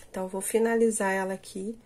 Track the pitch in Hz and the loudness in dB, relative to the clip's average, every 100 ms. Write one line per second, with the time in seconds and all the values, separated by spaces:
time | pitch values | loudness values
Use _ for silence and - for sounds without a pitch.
0 | - 196 185 190 196 226 226 226 226 220 | -12 -8 -6 -6 0 2 4 4 4 4
1 | 196 196 190 190 - 196 196 226 | 0 0 -2 -4 -8 -10 -8 -10